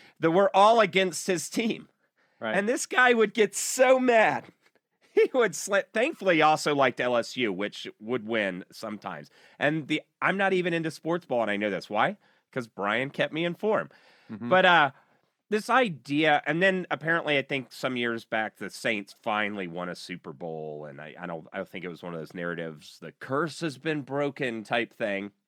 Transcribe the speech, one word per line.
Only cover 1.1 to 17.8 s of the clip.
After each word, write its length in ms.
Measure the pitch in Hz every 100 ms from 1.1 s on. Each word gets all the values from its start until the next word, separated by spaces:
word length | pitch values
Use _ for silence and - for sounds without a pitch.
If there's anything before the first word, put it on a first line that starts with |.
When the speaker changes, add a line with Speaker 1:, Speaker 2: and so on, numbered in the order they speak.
| 151 -
Speaker 1:
his 200 | 175 -
team. 400 | - 226 - - _ _ _ _ -
Speaker 2:
Right. 160 | 113 175
Speaker 1:
And 120 | 208
this 180 | 302 -
guy 280 | - 254
would 200 | 240 214
get 200 | 233 202
so 440 | - - - 254 262
mad. 440 | 254 233 180 123 -
<laughs> 60 | _ _ _ _ _ _
He 160 | - 440
would 220 | 262 220
slip. 380 | 156 - 202 -
Thankfully, 420 | 220 277 - 190 165
he 60 |
also 320 | 151 156 160
liked 260 | 143 131 120
L 160 | 123 120
S 200 | 110 127
U, 160 | 113
which 340 | 92 101 - - -
would 260 | 107 123 107
win 380 | 113 98 90 -
sometimes. 580 | - 110 107 98 78 73 _ - -
And 260 | 143 156 139
the, 160 | 151 - -
I'm 160 | 143 190
not 160 | 196
even 220 | 190 175
into 160 | 165 160
sports 340 | - 160 175
ball, 180 | - 123
and 80 | 107
I 40 | 101
know 140 | 107
this. 180 | 92 -
Why? 280 | 104 139 208 _ _ _
'Cause 160 | 131 113
Brian 440 | - 101 113 139
kept 220 | 143 143
me 120 | 151
informed. 480 | 175 170 208 185 78 _ _ _ -
Speaker 2:
Mm-hmm. 200 | 107 120
Speaker 1:
But, 160 | 185
uh, 260 | 185 170 139 - _ _ _ _ -
this 200 | 214 208
idea, 720 | 247 240 147 - 143 156 147 -
and 140 | 160
then 280 | 190 185 175
apparently, 480 | 143 151 170 147 143
I 40 |
think 280 | 131 139 123
some 260 | -